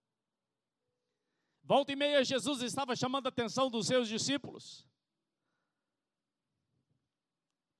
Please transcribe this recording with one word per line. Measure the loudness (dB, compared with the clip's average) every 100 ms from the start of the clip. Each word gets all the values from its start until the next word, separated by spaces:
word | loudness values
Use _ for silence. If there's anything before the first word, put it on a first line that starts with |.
| _ _ _ _ _ _ _ _ _ _ _ _ _ _ _ _
Volta | 2 4 4
e | 0
meia, | 2 4
Jesus | 4 0 0 -2
estava | -2 -4 -2 -2
chamando | 0 -2 -2
a |
atenção | -4 -4 0 0
dos | 0 2
seus | 2 2
discípulos. | -2 -2 -2 -4 -14 -16 -20 -20 _ _ _ _ _ _ _ _ _ _ _ _ _ _ _ _ _ _ _ _ _ _ _ _ _ _ _ _